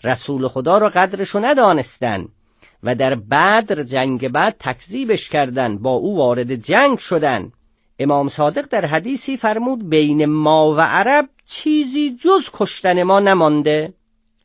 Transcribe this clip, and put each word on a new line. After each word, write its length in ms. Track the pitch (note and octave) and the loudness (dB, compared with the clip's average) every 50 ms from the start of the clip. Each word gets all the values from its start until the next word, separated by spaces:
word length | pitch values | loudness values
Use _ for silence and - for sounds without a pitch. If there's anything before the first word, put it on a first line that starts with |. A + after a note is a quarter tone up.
| - | -4
رسول 440 | A#2 B2+ A#2+ - - C#3+ C3 C3 B2+ | -4 -4 -2 -4 -6 -4 -4 -4 -4
خدا 300 | - C3+ B2+ D3 F3+ G#3 | -4 -4 0 2 2 2
رو 100 | G#3+ G#3 | 2 2
قدرشو 500 | G3+ F3+ F#3 F#3+ G3 F#3+ G3 - - G3+ | 2 2 0 0 -2 -4 -6 -6 -4 -2
ندانستن 920 | G#3+ B3+ D4 C#4 A#3+ G3+ F3 D3+ B2 - - - C3 A#2+ G#2+ F#2+ F#2 A2 _ _ _ _ _ _ _ _ _ _ - | 0 0 2 4 4 4 4 2 -2 -4 -6 -6 -4 -4 -4 -4 -8 -10 _ _ _ _ _ _ _ _ _ _ -6
و 120 | A2 B2+ | -4 -2
در 200 | A2+ C3+ C3 C3+ | 0 0 0 -2
بدر، 680 | A#2+ G2+ G#2 B2+ C#3+ E3+ F#3+ G#3 A3+ A3+ G#3 G3+ D3+ C#3+ | -4 -4 0 2 2 4 4 4 2 0 0 -4 -4 -4
جنگ 460 | A#2+ C3 C3 C3 C3+ C3 A#2+ C3 B2+ | -4 -2 -2 -2 -2 -2 -4 -4 -2
بدر، 260 | A#2+ D3 F3 G#3+ A3 - | -2 0 0 0 -2 -4
تکذیبش 720 | - C#3 B2+ - - - G3 B3+ C4+ A3+ G#3+ - - - | -6 -8 -8 -8 -10 -12 -10 -6 -2 -2 -2 -2 -4 -4
کردن، 500 | - D3 C#3+ B2+ B2 C3 B2+ A#2 G#2 G2+ | -2 -2 -2 -2 -2 -2 -2 -2 -4 -4
با 120 | A2 C3 | -2 -2
او 260 | B2+ A#2+ - F#3 G#3 | -2 0 -2 -2 0
وارد 380 | F3 C#3 B2 A#2+ A#2+ B2 A#2+ C3+ | 0 2 2 2 0 -2 -4 -6
جنگ 440 | A#2+ G#2+ - E3 A3+ C4+ C#4+ B3+ - | -8 -4 0 2 2 2 2 2 -2
شدن. 540 | - - F#3 D#3+ D3+ C#3+ B2+ G#2 F#2 G2 - _ _ _ _ _ _ _ _ - | -4 -4 -2 0 0 0 -2 -2 -6 -10 -16 _ _ _ _ _ _ _ _ -4
امام 300 | A2 C#3+ C#3+ C#3+ C#3 C3+ | -2 0 0 0 0 -2
صادق 380 | - - D3+ D3 E3+ C#4 C#4 - | -2 -2 -2 -2 -2 -4 -4 -4
در 140 | - G#3+ F3+ | -4 -4 -2
حدیثی 520 | D3 D3+ D#3+ F3 A#3 C#4 B3+ - - C4+ | -2 -2 -4 -2 -4 -6 -6 -6 -6 -6
فرمود: 520 | A#3 - A3 G#3+ A3 A#3 B3+ C4+ A#3+ G#3+ E3+ | -4 -2 -2 -2 -2 -2 -4 -4 -6 -4 0
«بین 360 | D#3 D#3 D#3 D3 D3 D3+ D3+ | 2 2 2 2 2 2 2
ما 480 | D3 D3+ D#3 D3+ D3+ D#3 D#3+ D#3 D#3 D3+ | 2 0 2 2 4 4 4 4 4 4
و 60 | D3 | 2
عرب 480 | E3 D3 A#2 F3 G3+ A#3 C#4 D4 D4 C#4 _ _ _ | 2 2 2 2 2 2 2 2 0 -2 _ _ _
چیزی 720 | - - - - D4+ D4+ D4+ D4 B3+ C4 D4 D4 C#4+ B3 | -14 -12 -6 -2 0 0 0 0 -2 -2 -4 -4 -4 -4
جز 320 | A#3+ - E4 F#4+ G4 - - - | -2 2 2 4 2 2 -2 -4
کشتن 500 | - G#3 - - - - F#3 F3 F3+ F3+ | -4 -4 -4 -4 -2 0 0 2 2 2
ما 180 | F#3 F#3+ G3 | 4 4 4
نمانده.» 720 | G3+ G3+ G3 F#3 E3 D3+ D3+ D3+ C#3+ D3+ D3+ D3+ D3+ E3 F#3 _ _ _ _ _ _ _ _ _ _ | 4 4 4 4 4 4 2 2 2 0 0 0 -2 -6 -10 _ _ _ _ _ _ _ _ _ _